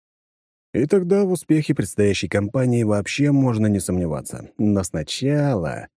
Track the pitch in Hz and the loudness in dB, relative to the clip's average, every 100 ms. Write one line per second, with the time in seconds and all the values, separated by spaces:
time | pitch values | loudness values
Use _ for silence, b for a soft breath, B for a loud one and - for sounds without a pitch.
0 | _ _ _ _ _ _ _ - 143 202 | _ _ _ _ _ _ _ -2 2 2
1 | 175 196 196 180 - 156 151 147 101 - | 2 2 2 -2 0 0 2 -2 -2 0
2 | 101 95 92 104 101 135 127 120 110 104 | 2 2 -2 -2 0 0 2 2 2 0
3 | 101 - 143 139 131 110 110 101 90 92 | -2 0 2 4 2 2 2 2 0 -2
4 | 85 69 - - - - 107 98 92 85 | -2 -4 -8 -12 -14 -2 0 0 0 -6
5 | 78 - 131 147 143 117 78 57 - | -6 -4 -2 0 0 0 -2 -6 -12